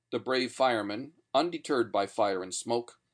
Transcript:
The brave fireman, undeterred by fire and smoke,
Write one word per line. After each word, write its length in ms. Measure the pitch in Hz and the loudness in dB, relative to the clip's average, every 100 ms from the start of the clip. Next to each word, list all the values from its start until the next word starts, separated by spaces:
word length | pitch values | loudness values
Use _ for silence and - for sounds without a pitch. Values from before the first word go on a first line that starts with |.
| _ | _
The 80 | 123 | -6
brave 340 | 113 131 127 | 0 0 0
fireman, 600 | - 131 113 101 107 139 - _ | 2 2 2 0 -6 -10 -16 _
undeterred 580 | 135 170 165 - 139 113 | 0 0 -4 -2 0 2
by 140 | 101 98 | 0 0
fire 360 | - 104 95 | 2 0 0
and 120 | 92 | -4
smoke, 400 | - 117 120 120 - _ | -8 -2 -2 -4 -14 _